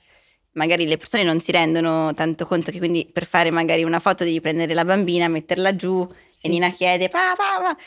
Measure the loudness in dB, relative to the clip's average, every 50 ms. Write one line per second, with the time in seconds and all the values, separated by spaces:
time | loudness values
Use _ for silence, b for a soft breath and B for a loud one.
0 | b b b b b b b b b _ -6 -2 0 0 2 0 2 0 -2 -2
1 | -2 -4 -2 0 2 2 2 0 -2 0 0 2 2 2 2 2 2 2 0 0
2 | 0 -2 -2 -2 -2 -2 -2 -4 -4 -2 -2 -2 -2 -4 -6 -4 -2 0 0 0
3 | -2 -2 -6 -8 -6 0 0 2 2 2 2 0 0 2 0 0 2 0 0 0
4 | 2 0 0 0 0 -2 -2 -2 -2 -2 -2 0 0 0 0 0 2 2 2 2
5 | 2 0 2 2 2 0 0 -2 -2 -2 -2 0 0 0 0 0 -2 -2 -2 -2
6 | -2 -4 B B B B B -8 -2 -2 0 2 0 0 0 0 2 2 2 2
7 | 0 -2 0 0 0 0 0 -2 -2 -2 -2 -2 -2 -4 -4 B B